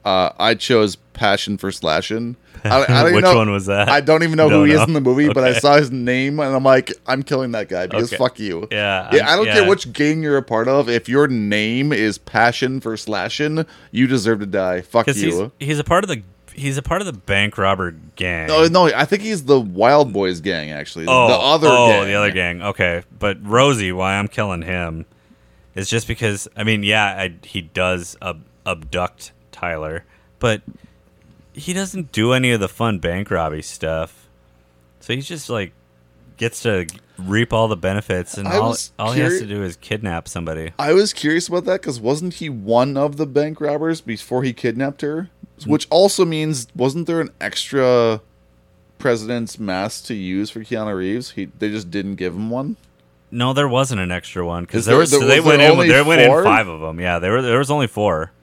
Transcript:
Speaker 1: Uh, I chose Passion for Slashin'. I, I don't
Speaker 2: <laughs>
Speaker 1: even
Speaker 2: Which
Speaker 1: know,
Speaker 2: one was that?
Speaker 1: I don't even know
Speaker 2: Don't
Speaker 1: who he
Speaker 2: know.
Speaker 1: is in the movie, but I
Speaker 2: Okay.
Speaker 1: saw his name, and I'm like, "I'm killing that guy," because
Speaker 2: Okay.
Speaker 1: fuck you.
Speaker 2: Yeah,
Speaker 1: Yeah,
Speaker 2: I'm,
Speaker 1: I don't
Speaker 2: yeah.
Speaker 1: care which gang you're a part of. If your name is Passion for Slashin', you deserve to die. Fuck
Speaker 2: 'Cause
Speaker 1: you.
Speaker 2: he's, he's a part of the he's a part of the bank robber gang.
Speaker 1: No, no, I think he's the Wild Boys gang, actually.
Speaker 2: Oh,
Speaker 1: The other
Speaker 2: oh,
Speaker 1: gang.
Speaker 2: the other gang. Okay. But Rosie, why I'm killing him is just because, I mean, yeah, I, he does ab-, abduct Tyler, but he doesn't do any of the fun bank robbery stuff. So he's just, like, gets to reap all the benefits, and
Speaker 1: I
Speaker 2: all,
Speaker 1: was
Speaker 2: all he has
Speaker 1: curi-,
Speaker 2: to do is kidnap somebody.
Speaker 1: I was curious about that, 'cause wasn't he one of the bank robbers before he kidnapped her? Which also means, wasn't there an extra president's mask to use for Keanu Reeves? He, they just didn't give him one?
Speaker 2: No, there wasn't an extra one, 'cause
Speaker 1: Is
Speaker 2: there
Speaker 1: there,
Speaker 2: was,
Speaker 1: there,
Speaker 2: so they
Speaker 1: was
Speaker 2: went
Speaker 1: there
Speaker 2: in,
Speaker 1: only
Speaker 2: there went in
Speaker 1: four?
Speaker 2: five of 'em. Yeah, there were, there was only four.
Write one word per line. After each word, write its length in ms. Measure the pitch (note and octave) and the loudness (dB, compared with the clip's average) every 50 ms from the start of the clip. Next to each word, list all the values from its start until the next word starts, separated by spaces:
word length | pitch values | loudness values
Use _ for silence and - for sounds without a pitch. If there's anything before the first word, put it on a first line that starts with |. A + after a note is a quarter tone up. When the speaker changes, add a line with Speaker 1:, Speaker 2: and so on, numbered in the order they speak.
| _ | _
Speaker 1:
Uh, 260 | G#2 F#2+ F#2 F#2 - - | 0 2 2 0 0 -2
I 180 | - F#2 A2+ A2+ | 0 0 0 0
chose 400 | G2+ - - B2+ A2 G#2+ G2+ F#2 | 0 0 2 2 4 4 2 -2
Passion 640 | _ _ _ _ - A#2 G2+ G2 G2+ - - G#2 F#2 | _ _ _ _ 0 0 2 2 0 -2 -6 -6 -4
for 120 | - G2 | -6 -8
Slashin'. 640 | F#2 - - D#2+ D#2 D#2 - - G#2+ A2+ A#2+ A#2 A#2+ _ _ _ - - - | -6 -4 -2 0 0 0 -2 -4 -6 -6 -6 -8 -12 _ _ _ -20 -6 0
I, 180 | G#2 A#2 C3+ | 2 2 4
I 40 | C#3 | 4
don't 40 | - | 4
Speaker 2:
<laughs> 100 | B2 C3+ | 4 4
Speaker 1:
even 120 | D3+ E3+ F3 | 4 6 4
Speaker 2:
Which 80 | - F#3 | 6 6
Speaker 1:
know, 120 | F#3 F3+ | 6 6
Speaker 2:
one 160 | A#2 A2 G#2+ | 6 4 2
was 140 | G2+ G2 F#2+ | 0 -2 0
that? 220 | G2 G2 G2+ G#2 A#2+ | 0 0 2 4 4
Speaker 1:
I 120 | C#3 D3 | 2 2
don't 240 | C#3+ C#3+ D#3 D#3+ E3+ | 4 4 4 4 4
even 120 | E3 D#3+ | 0 4
know 120 | D#3 D#3 D3+ | 4 4 6
Speaker 2:
Don't 100 | D#3 D3+ | 6 6
Speaker 1:
who 40 | D3+ | 6
he 100 | D3 D3+ | 6 6
Speaker 2:
know. 80 | D#3 | 6
Speaker 1:
is 60 | - D3+ | 4 4
in 60 | D#3+ | 2
the 60 | D3 | 0
movie, 280 | C3+ B2 B2+ C#3 D3 D3 | 2 2 2 4 2 2
but 160 | A2 C3 B2+ | 2 4 2
I 60 | B2+ | 4
Speaker 2:
Okay. 100 | B2 A#2 | 2 4
Speaker 1:
saw 160 | - C#3+ C#3+ | 4 6 6
his 160 | D3+ D3 B2 | 6 4 2
name, 480 | C3 C3 A#2+ B2 B2+ B2+ C3 C#3 D3 D3+ | -4 -4 -2 0 0 0 0 -2 -2 -2
and 120 | D3 C3+ C3+ | -2 0 0
I'm 100 | B2+ C3 | 2 4
like, 280 | C3+ C3 C3 - - - _ _ | 6 6 6 4 -2 -12 _ _
"I'm 160 | - C3 C3+ | -4 -4 -4
killing 300 | C3 - C#3+ C3 C3 A#2+ | -2 -4 -4 -4 -2 -4
that 160 | A#2 A2 G2+ - | -4 -6 -6 -4
guy," 180 | F#2 F2 F#2 | -4 -4 -4
because 260 | F#2 F#2 G#2 A#2 A#2+ | -4 -2 -4 -2 -2
Speaker 2:
Okay. 40 | - | -2
Speaker 1:
fuck 240 | - B2 B2+ - - | -2 -2 -2 -2 -6
you. 260 | G#2+ G2+ E2+ E2+ G2+ A2 | -8 -6 -6 -6 -6 -6
Speaker 2:
Yeah, 360 | A2+ G#2 G#2 G2+ G2 F#2 F#2+ - | -4 -2 -2 0 -2 -2 -2 0
Speaker 1:
Yeah, 100 | - D3 | 0 2
Speaker 2:
I'm, 60 | A#2 C#3 | 2 2
Speaker 1:
I 80 | D#3+ | 2
don't 100 | F#3+ A3 | 2 2
Speaker 2:
yeah. 80 | A3 G#2 G#2+ | 2 2 4
Speaker 1:
care 80 | - F#3 | 4 4
which 240 | G3 - - B2 | 2 0 -2 -12
gang 280 | G#2+ - D3 D3+ D#3 D#3+ D#3 | -2 0 0 0 0 -2 -2
you're 120 | D3 C#3+ | 0 0
a 60 | C3+ | 0
part 240 | B2+ - A#2 A2+ A#2 | 0 -2 -2 0 0
of. 220 | B2+ C3+ C#3+ C3+ A#2 | 2 2 2 2 2
If 200 | A#2 A#2 A2 - | -2 -2 -2 0
your 200 | B2 C#3 D3 C#3+ | 2 2 2 2
name 640 | B2+ A2+ G#2 G#2 G#2 G#2 G#2+ A2 A#2 B2+ C#3 D3+ | 2 -2 0 0 0 0 0 0 -2 -2 0 0
is 260 | D3 G2+ A2 G#2+ F#2+ - | 0 0 0 0 -2 -4
Passion 640 | _ - - G#2+ A#2 A#2+ A#2+ - C3+ B2+ C3 C3+ | _ -2 2 4 4 4 2 0 -4 -4 -4 -6
for 140 | - A#2 A2 | -6 -6 -8
Slashin', 680 | G#2 - A2 G#2+ G2 F2+ A2+ - - D3 D3+ D#3 D#3+ D#3 - - - - _ | -8 -6 -6 -4 -4 -4 -6 -4 -4 -4 -2 -2 -4 -6 -6 -10 -20 -20 _
you 160 | - A2 C3 C3 | 0 0 2 2
deserve 320 | C3+ B2 F#2+ A2+ A2+ G2+ | 2 0 2 0 0 0
to 60 | G#2 | -2
die. 340 | G2 F2+ G2 F#2+ F#2 F2+ F#2 | -4 -2 -2 0 0 -2 -4
Fuck 260 | F2+ _ - A#2 A2 | -6 _ -2 0 0
Speaker 2:
'Cause 160 | - C3+ G#2 | 0 -2 0
Speaker 1:
you. 300 | - D#3+ E2+ F2 G2+ B2 _ _ | -2 -2 -2 -2 -4 -6 _ _
Speaker 2:
he's, 80 | C#3 C#3+ | -6 -4
he's 100 | D#3 D3 | -4 -4
a 60 | C#3+ | 0
part 180 | - E3+ F3+ | 0 0 0
of 60 | G#3 F#3+ | 0 -2
the 140 | D#3 A2+ F#2+ F#2 _ _ _ - - | -8 -8 -10 -16 _ _ _ -20 -16
he's 220 | - C#3 C#3 C3+ | -8 -8 -6 -6
a 60 | C3+ | -6
part 180 | C3+ - E3+ F#3+ | -4 -4 -4 -4
of 60 | G#3 | -4
the 60 | F#3 | -8
bank 460 | B2+ F#2+ _ - G2 G2 G2+ G#2 - - | -10 -12 _ -2 0 0 0 0 -2 0
robber 340 | F#2+ G2 G2 F#2 F#2 F2 E2 D#2 D#2 D#2 _ | 0 0 0 0 -4 -8 -8 -12 -20 -20 _
gang. 320 | - F2+ F2+ F2 E2 D#2+ D#2 | -6 -4 -4 -4 -4 -2 0
Speaker 1:
No, 180 | D#3 D#3 D#3+ E3 | 4 4 4 4
no, 160 | E3+ F#3 F3+ | 6 4 4
I 180 | D#3 G#2 A#2+ D3 | 4 2 0 0
think 180 | - G3+ G3 | 0 -2 -4
he's 220 | G#3 A3 G#3+ E3+ C3+ | -2 -6 -6 -6 2
the 160 | B2+ C#3+ C3 | 4 4 4
Wild 520 | A2+ G2 F2 F#2 A2 B2 C#3+ D3 D3 B2+ | 4 -2 -2 2 4 6 6 6 4 2
Boys 280 | F#2+ G2+ G2 F#2 F2+ E2+ | 0 -2 -2 -2 -2 -4
gang, 300 | D2+ G2 F2+ D#2+ D2+ D2+ | -4 -6 -4 -4 -6 -8
actually. 360 | D2+ D2 D2 - - E2 D#2+ - | -10 -10 -12 -12 -12 -8 -8 -2
Speaker 2:
Oh, 200 | C3 B2+ A#2+ A2+ | 0 2 4 4
Speaker 1:
The 60 | B2 | 2
other 340 | - A2+ C#3 D3+ D#3+ D#3 D3+ | 2 2 2 2 4 4 4
Speaker 2:
oh, 160 | B2 B2 B2 A#2 | 6 6 6 6
Speaker 1:
gang. 180 | G#2+ G2+ G2 | 4 4 2
Speaker 2:
the 80 | G2 G2 | 0 0
other 160 | G2+ G#2 G#2 | 0 0 0
gang. 320 | F#2 F#2 F2 F2 F2 F2 | 0 -2 -4 -4 -6 -6
Okay. 400 | F#2 G2+ G2 - F#2+ F2 E2+ F2 - _ - - | -6 -6 -2 0 -2 -2 -2 -4 -8 _ -10 -4
But 200 | G#2+ G2+ G2 - | -4 -4 -4 -4
Rosie, 500 | G2+ G2+ A2 B2 C3+ C#3+ C3+ A2+ G2 F#2 | -6 0 2 4 4 4 2 0 -2 -4
why 220 | F2+ F#2 F#2 F#2+ G2 | -2 -2 -2 -2 0
I'm 140 | G2+ G2+ G2+ | -2 -2 -4
killing 340 | - - G#2+ G2+ F#2 E2+ | -4 -4 -4 -4 -4 -6
him 440 | D#2+ F2+ F2+ F2+ F2 E2 D#2+ D#2+ D#2+ _ _ _ _ _ _ _ _ _ _ _ _ _ _ | -6 -6 -6 -4 -4 -6 -8 -10 -14 _ _ _ _ _ _ _ _ _ _ _ _ _ _
is 140 | F#2 G2+ - | -8 -6 -4
just 180 | A2+ A#2 A2 | -4 -4 -4
because, 420 | - A#2 - A#2+ G#2+ G2+ G2 - - _ | -6 -6 -4 -4 -4 -4 -4 -10 -14 _
I 80 | A2 G#2+ | -6 -2
mean, 180 | A2 A2 G#2 | -2 -2 -2
yeah, 220 | G2+ G2+ G#2+ G#2+ G#2 | 0 0 0 0 0
I, 300 | G2 F#2+ F#2+ F#2+ F#2 E2 F2 - | 0 -2 -4 -6 -8 -8 -14 -20
he 160 | - - F#2+ | -10 -10 -10
does 540 | E2+ D#2+ _ F#2 F2+ F#2 F#2 F2+ F2 - - _ | -10 -8 _ -2 0 0 -2 -2 -6 -12 -16 _
ab-, 240 | - F2+ E2+ D#2 - _ _ _ _ | -10 -10 -10 -10 -16 _ _ _ _
abduct 680 | - F2+ D#2+ D#2 - - F2+ F2+ - _ _ - - _ _ _ _ | -8 -8 -8 -8 -6 -4 -4 -4 -4 _ _ -20 -20 _ _ _ _
Tyler, 540 | - - - F2 E2 D#2 D#2 D2+ D#2+ E2+ _ _ _ _ _ _ _ _ | -14 -8 -8 -6 -6 -6 -8 -8 -10 -12 _ _ _ _ _ _ _ _
but 240 | - A#2+ G#2+ G#2 _ - - - - _ _ _ _ _ _ _ _ _ _ _ _ _ _ | -2 -2 -2 -2 _ -18 -20 -20 -20 _ _ _ _ _ _ _ _ _ _ _ _ _ _
he 180 | C#3 C#3+ F3+ | -14 -10 -8
doesn't 400 | F3 F#3+ G3 F#3 G3 F#3 E3 C3 | -6 -6 -6 -6 -8 -12 -12 -8
do 200 | - G#2+ G#2+ A#2+ | -4 -2 0 2
any 200 | B2+ B2+ B2+ B2 | 2 2 2 0
of 80 | A#2+ G#2+ | 0 0
the 80 | G2 F2+ | -2 -6
fun 300 | - - A#2 A2+ G#2 F2 | -4 -4 -4 -2 -2 -2
bank 320 | D#2+ E2+ E2+ F#2 G2+ - | -4 -4 -4 -4 -4 -4
robbery 320 | G2 F2 D#2+ D#2 D2+ D#2 | -4 -2 -2 -4 -6 -8
stuff. 680 | D2+ - - - - D#2+ D#2+ D#2+ D#2+ - _ _ _ _ _ _ _ _ _ _ _ _ _ _ _ _ _ _ | -12 -14 -12 -8 -6 -4 -4 -4 -6 -8 _ _ _ _ _ _ _ _ _ _ _ _ _ _ _ _ _ _
So 140 | - - A#2+ | -8 -8 -8
he's 120 | C3+ C#3 | -8 -8
just, 220 | - E3+ D3+ - - | -12 -14 -14 -10 -8
like, 220 | B2 G#2+ G2 F2 _ _ _ _ _ _ _ _ _ _ _ - _ | -6 -6 -6 -8 _ _ _ _ _ _ _ _ _ _ _ -20 _
gets 260 | - A2+ A#2 - - | -6 -6 -6 -6 -4
to 240 | - A#2 G#2 F#2 F2 D#2+ - - _ _ _ - | -4 -2 -2 -2 -4 -6 -12 -18 _ _ _ -12
reap 340 | F#2 F#2 G2+ A2+ A#2 - | -6 0 0 0 0 0
all 160 | A#2+ A2 A2+ A2 | 0 0 0 0
the 80 | G#2+ | -2
benefits, 600 | E2+ F2 F#2+ G2 G#2 - - F#2+ F2+ F2 - - | -2 -2 -2 -2 -2 -4 -4 -4 -4 -4 -8 -10
and 120 | G2+ G2 - | -8 -6 -2
Speaker 1:
I 80 | F3+ G#3 | 0 0
Speaker 2:
all, 120 | G#3+ A#2 | 0 0
Speaker 1:
was 220 | A2+ - - - _ - | -2 -6 -10 -14 _ -6
Speaker 2:
all 140 | G#2+ A2 | -4 -2
he 80 | B2 C#3+ | -2 0
has 140 | D3+ E3+ F3+ | 0 0 -2
Speaker 1:
curi-, 60 | F#3 | -4
Speaker 2:
to 60 | A#2 | -4
do 160 | G2+ G#2 G#2 | -6 -6 -6
is 140 | G2 F2+ E2+ | -6 -8 -8
kidnap 500 | _ - - A2 G#2+ A2 F#2+ E2 E2 - - | _ -8 -8 -8 -6 -4 -6 -6 -6 -8 -8
somebody. 440 | - F2 E2+ D#2+ D#2+ D#2+ D#2+ E2 - - | -10 -10 -8 -8 -8 -8 -10 -10 -8 -6
Speaker 1:
I 140 | C#3+ D3 | 0 2
was 200 | E3 F#3+ G#3 G3+ | 4 2 2 0
curious 340 | - - - D3+ D#3+ E3+ E3+ | -4 -4 -2 -2 0 -2 -2
about 180 | - E3+ F3+ F3 | -2 -4 -4 -2
that, 140 | - F3+ F#3+ | -2 -4 -2
'cause 180 | - D#3 C3 A#2+ | -4 -8 -10 -4
wasn't 340 | G#2+ A#2 C#3+ D3+ F3+ F3+ F3 | -2 -2 -2 -2 -4 -10 -8
he 140 | - E3+ D#3 | -10 -10 -10
one 480 | C3+ A2+ F#2+ G#2 A#2 A#2+ B2+ C#3+ C#3 | -10 -8 -2 2 2 2 2 2 0
of 200 | C#3 C#3+ D3 C#3+ | -2 -2 -2 -2
the 100 | C#3+ D#3 | -4 -6
bank 340 | C#3 B2+ C#3+ D3 D3+ D#3 - | -2 0 -2 -2 -2 -4 -6
robbers 400 | D3+ D3 D3 D3 D#3 E3 D#3+ D#3 | -4 -4 -4 -2 -2 -4 -4 -6
before 420 | _ - A2+ G2+ - - B2 B2+ | _ -10 -10 -10 -8 -4 -4 -2
he 100 | C#3 C3+ | -2 -4
kidnapped 500 | A#2 - - A#2+ A2 A#2+ C#3 C3+ C#3 - | -6 -2 -4 -4 -2 -2 -6 -6 -6 -6
her? 280 | - D3 D3+ E3 G3 F3 _ _ - _ _ _ D3 | -6 -6 -6 -6 -8 -10 _ _ -20 _ _ _ -2
Which 200 | C#3 D3 D3+ - _ | -2 -2 -2 0 _
also 340 | D3+ E3+ F#3+ G3 - - F#3 | 4 4 4 4 4 2 0
means, 420 | E3 D#3+ D#3 D#3 D#3 D#3 B2+ A#2 _ _ | 0 0 -4 -4 -4 -4 -6 -8 _ _
wasn't 320 | - B2 C3+ C3+ E3+ E3 | -2 -2 -2 -2 -2 -4
there 140 | - E3 E3 | -2 -2 -2
an 100 | D3+ - _ _ | -4 -4 _ _
extra 800 | - G#2 - - - - C3+ C#3 C3 B2+ B2 A#2+ A#2 A2+ A2 G#2 _ _ _ _ _ _ _ _ _ _ _ _ _ _ _ _ | -10 -8 -6 -8 -10 -4 0 2 2 4 4 4 4 2 0 -2 _ _ _ _ _ _ _ _ _ _ _ _ _ _ _ _
president's 600 | - C3+ A#2+ A2 G#2+ A2 B2 A#2+ A#2 - - - | -2 0 0 0 -2 -6 -6 -6 -6 -8 -10 -10
mask 460 | A2 G2 F#2 F#2 G2 A2 - - - | -6 -6 -4 -4 -4 -6 -8 -12 -10
to 80 | - A#2+ | -10 -10
use 360 | G#2 F#2 F#2 F#2 G2 G#2 G#2+ | -8 -6 -4 -4 -4 -4 -6
for 100 | - A2+ | -8 -14
Keanu 360 | A2 - B2 A2 G#2+ G#2+ G2+ | -10 -8 -6 -6 -6 -6 -6
Reeves? 360 | F#2 F#2 F#2+ G#2 A#2+ B2 - | -4 -4 -4 -4 -6 -8 -10
He, 140 | - G#2+ F#2+ - _ - | -10 -10 -10 -10 _ -6
they 120 | G#2+ G#2+ | -6 -6
just 200 | G#2 A2 G2 F2 | -6 -6 -10 -8
didn't 260 | E2+ G2+ F#2+ G2 G2 | -8 -6 -6 -6 -8
give 180 | - F#2 F2+ E2 | -6 -6 -8 -6
him 160 | F#2+ G#2+ A2+ | -6 -8 -6
one? 260 | A#2 B2+ C#3 D3+ A3 _ _ _ _ _ _ _ _ _ _ _ | -6 -6 -6 -8 -10 _ _ _ _ _ _ _ _ _ _ _
Speaker 2:
No, 220 | - A#2+ A#2+ C3 | -4 -2 -2 0
there 160 | C3+ C#3 C#3+ C3+ | 0 0 0 2
wasn't 320 | A#2+ B2+ C3+ B2+ B2+ G2 | 2 0 0 0 0 -2
an 100 | F#2 F2+ | -2 -2
extra 320 | F2+ F2 - - - F#2 F2 | -4 -6 -8 -8 -8 -6 -6
one, 220 | E2+ E2+ F2 F2 | -4 -6 -6 -8
'cause 140 | - - A2+ | -4 -4 -2
Speaker 1:
Is 40 | F#2 | 2
Speaker 2:
there 80 | G#2+ A#2+ | 4 6
Speaker 1:
there, 60 | D3 | 6
Speaker 2:
was, 100 | E3+ C#3 | 6 6
Speaker 1:
there, 100 | C#3 C#3+ | 4 4
Speaker 2:
so 60 | C3 | 6
they 140 | A#2+ C3+ D3+ | 6 4 6
Speaker 1:
was 60 | D#3+ | 6
Speaker 2:
went 120 | D#3 D3 C#3+ | 6 6 8
Speaker 1:
there 80 | C#3+ D3+ | 8 8
Speaker 2:
in, 40 | |
Speaker 1:
only 160 | E3 - - - | 8 6 6 6
Speaker 2:
there 160 | - C#3 D3 | 6 6 6
went 160 | D3+ E3 D#3 | 6 6 6
in 80 | C#3 B2+ | 8 8
Speaker 1:
four? 160 | C#3 D#3+ F#3 | 6 6 6
Speaker 2:
five 240 | - G2+ A2+ G#2+ F2+ | 4 4 4 2 0
of 140 | E2 D#2 | -6 -8
'em. 180 | D#2+ D#2+ D#2+ E2 | -8 -8 -6 -4
Yeah, 180 | F2+ F2+ F2 E2+ | -2 -2 0 0
there 140 | E2+ F#2+ | 0 0
were, 100 | A2 B2+ | 0 0
there 160 | C3 B2 A#2 C3 | 2 2 2 2
was 120 | C#3+ C3 | 2 0
only 160 | D3 D3 C3 | 0 0 0
four. 440 | G#2+ - G#2+ G#2+ G2+ E2+ D#2 D#2+ E2 _ _ | -2 -2 0 0 2 2 0 -4 -6 _ _